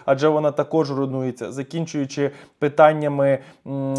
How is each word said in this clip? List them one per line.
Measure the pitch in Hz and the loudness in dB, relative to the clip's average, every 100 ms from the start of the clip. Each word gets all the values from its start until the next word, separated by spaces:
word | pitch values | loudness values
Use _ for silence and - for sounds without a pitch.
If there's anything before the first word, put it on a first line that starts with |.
| - | -2
адже | - 151 | 2 2
вона | 151 151 | 2 0
також | 143 147 160 143 | -2 0 0 0
руйнується, | 135 135 131 131 123 101 | -2 -4 -4 -6 -6 -8
закінчуючи | 131 139 165 160 151 135 - 143 143 - - | -8 -8 -6 -6 -4 -6 -2 -4 -4 -18 -4
питаннями, | 147 143 156 156 147 143 139 131 - - - | 0 6 6 6 -2 0 2 0 -4 -18 -10
м, | 139 135 | -6 -4